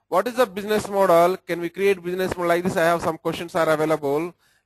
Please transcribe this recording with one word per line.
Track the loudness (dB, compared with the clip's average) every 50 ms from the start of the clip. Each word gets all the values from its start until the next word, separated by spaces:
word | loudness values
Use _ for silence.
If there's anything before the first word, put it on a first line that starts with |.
| _ -2
What | 0 0 0 0
is | 0
the | 0 0
business | 0 -2 -6 -4 -2 -2 -2 -2 -2
model? | 0 2 4 6 6 6 6 4 2 -2
Can | _ -8 -6 -6
we | -6 -8
create | -4 -2 0 0 0 0 -2
business | -6 -4 -4 -4 -4 -4
model | -2 0 0
like | 0 0 0
this? | 0 0
I | 2 2
have | 2 2 0
some | 0 -4 -4 -4
questions | -6 -6 -6 -6 -8 -6 -2
are | -2 0 2
available. | 2 2 2 0 0 -2 -2 -2 -2 -2 -4 -6 -10 _ _ _ _ _ _